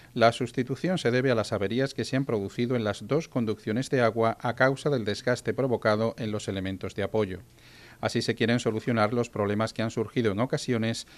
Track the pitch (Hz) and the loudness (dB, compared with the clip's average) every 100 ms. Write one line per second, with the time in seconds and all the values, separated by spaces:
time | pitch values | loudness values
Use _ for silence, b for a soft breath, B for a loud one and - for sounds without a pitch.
0 | B 123 113 - 123 - 120 131 170 185 | B 4 4 4 -2 -4 -4 -2 -2 0
1 | 120 127 135 113 101 104 98 117 135 - | 2 2 2 2 0 -2 0 0 -2 -4
2 | 110 131 139 110 98 - 120 123 107 98 | -2 -2 0 -2 -2 -2 -2 0 0 -4
3 | 104 147 165 127 110 107 110 110 127 135 | -2 -2 -2 -2 -2 -2 -2 -2 0 2
4 | 113 113 113 - 123 117 131 135 151 131 | 2 4 0 0 -2 2 2 2 0 0
5 | 104 101 - 123 - 110 135 110 110 107 | -2 -2 -2 -2 -2 -2 0 2 2 2
6 | 113 - 110 104 - 98 95 95 95 - | 0 -2 -4 -4 -4 -4 -4 -6 -6 -4
7 | 98 110 101 90 - - B B B B | -2 0 0 -4 -14 -20 B B B B
8 | 110 117 117 110 113 120 117 107 127 113 | -2 0 0 0 2 2 0 -2 0 2
9 | 104 120 117 104 101 104 110 - 113 117 | 2 2 -2 0 0 0 -2 -2 -4 -2
10 | 104 127 113 98 131 147 - 120 113 113 | -2 0 0 2 0 -2 -2 -2 -2 -4
11 | - | -8